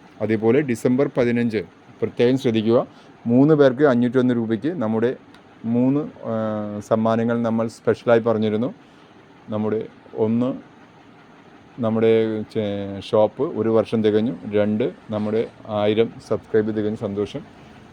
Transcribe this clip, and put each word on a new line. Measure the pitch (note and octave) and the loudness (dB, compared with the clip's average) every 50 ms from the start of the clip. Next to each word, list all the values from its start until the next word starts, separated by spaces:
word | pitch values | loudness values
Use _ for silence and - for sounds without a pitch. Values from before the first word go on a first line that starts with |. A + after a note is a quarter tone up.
| - - - - A2 | -20 -18 -10 -6 -2
അതേപോലെ | G#2+ A2+ G#2 A2 A2+ B2 D3+ D3+ B2+ | -2 0 2 2 2 2 2 2 0
ഡിസംബർ | A#2 - - B2 B2+ C3 C#3+ - - | -2 -2 0 0 2 2 0 0 0
പതിനഞ്ച് | C#3+ A#2+ A#2+ A#2 A#2+ A#2+ A2+ G#2+ G2+ E2 - - - _ - - - | 0 0 0 0 0 0 -2 -2 -4 -6 -8 -14 -20 _ -18 -10 -6
പ്രത്യേകം | A2+ G2+ - - A#2+ B2 C3+ C3 | -6 -4 0 2 2 2 2 2
ശ്രദ്ധിക്കുക. | - A#2+ A2 A2+ G#2 A2+ A#2 C#3 - - - - - - - - - A#2 | 0 0 0 0 2 2 2 2 0 -2 -10 -20 -20 -20 -18 -8 -2 2
മൂന്ന് | A#2+ B2+ C#3+ D#3 D#3 C#3+ | 4 6 6 6 6 6
പേർക്ക് | C#3 C3 A#2+ C3+ D3+ C#3+ | 6 4 4 4 2 4
അഞ്ഞൂറ്റൊന്ന് | A#2+ A#2+ B2 A#2+ A#2+ C3 B2 B2+ A#2+ A#2 | 4 2 2 2 2 2 2 2 2 0
രൂപയ്ക്ക് | A2+ A2 A#2 G2+ B2+ D#3 F#3 E3 | -2 -2 -2 -2 -4 -4 -4 -4
നമ്മുടെ | A2 G#2+ A2 A2 A#2 B2+ - - - - - - - - - - - A2+ A#2+ | -4 -2 0 0 0 0 -2 -4 -12 -20 -20 -20 -20 -20 -18 -10 -6 -2 0
മൂന്ന്, | A#2+ B2+ C3 C#3 D3 D#3 D3+ - - - A#2 | 2 2 2 0 0 -2 -6 -10 -12 -8 -6
ആ, | A2+ A2 A2 A2 G#2+ G#2+ G#2 G#2 G#2 G#2 - - | -4 -4 -4 -4 -4 -6 -6 -8 -10 -8 -4 -2
സമ്മാനങ്ങൾ | A#2 A2 A2 A2+ A2+ A2+ A2+ A#2+ A#2+ A#2+ A#2 A2+ | -2 0 2 2 2 2 0 0 0 0 -2 -2
നമ്മൾ | A2+ A2+ A2+ A#2 - | -2 -2 -2 -4 -6
സ്പെഷ്യലായി | - - A#2 G#2+ - - A#2+ A#2 A2+ G#2+ A#2 | -4 -2 -2 -2 0 2 2 4 4 4 2
പറഞ്ഞിരുന്നു. | A2 G#2+ A2 G#2+ G#2+ G#2+ B2 E3+ - - - - - - - - - - - - - - - - | 0 0 0 0 -2 -2 -4 -4 -8 -12 -20 -20 -20 -20 -20 -20 -20 -20 -20 -20 -20 -20 -14 -8
നമ്മുടെ | G#2+ G#2+ G#2+ G#2+ - - - - - - - - - - A2 | -6 -4 -4 -2 -4 -4 -6 -8 -14 -20 -20 -10 -6 -4 -2
ഒന്ന് | A2 A#2 A#2 B2 C3 - - - - - - - - - - - - - - - - - - - - - - - - - - A2+ | 0 0 0 -2 -2 -4 -8 -12 -20 -20 -20 -20 -20 -20 -20 -20 -20 -20 -20 -20 -20 -20 -20 -20 -20 -20 -20 -20 -16 -8 -4 -4
നമ്മുടെ | A2 A2+ A2 A2+ A2+ A2+ A2+ A2+ A2 A2 A2 G#2 - - | -2 0 2 2 4 4 4 2 0 -2 -6 -6 -6 -6
ചെ-, | A2 G#2 G2+ G2+ G2+ G2 G2 G2 G2 - - | -4 -4 -4 -4 -6 -6 -8 -10 -10 -6 0
ഷോപ്പ് | A2+ G#2+ - - - - C#3+ E3+ - B2 | 2 2 2 2 0 -2 -6 -4 -4 -2
ഒരു | B2 A2+ A2 | 0 2 2
വർഷം | A2 G#2 - A#2+ A2+ G#2+ | 0 0 0 0 0 2
തികഞ്ഞു. | G#2+ G#2 G#2+ A2 C3 - - - G#2+ G2+ G#2 | 2 2 2 0 -2 -6 -8 -6 -2 0 0
രണ്ട് | G#2 G#2+ G#2+ G#2+ B2+ F3+ - - - - A2 | 0 0 0 -2 -2 -4 -6 -10 -10 -8 -6
നമ്മുടെ | G#2 G#2+ G#2+ G#2+ A2+ B2 - - - - A2 G#2+ G#2 | -4 -4 -2 -2 -2 -4 -4 -8 -16 -12 -6 -4 -2
ആയിരം | G#2 G#2+ G#2+ A2 A#2 - - - - - | 0 2 2 2 0 0 -2 -10 -8 -6
സബ്സ്ക്രൈബ് | A2 G2+ - - - A2 G#2+ A2 G#2+ | -6 -6 -4 -2 0 0 0 0 -2
തികഞ്ഞ | G#2+ G#2 G#2+ A2 - A2+ | -4 -4 -4 -4 -6 -6
സന്തോഷം. | G2 G2 G#2 G2+ - - D3+ - - - - - - - - - - | -6 -4 -4 -4 -6 -6 -12 -14 -16 -20 -20 -20 -20 -20 -20 -20 -16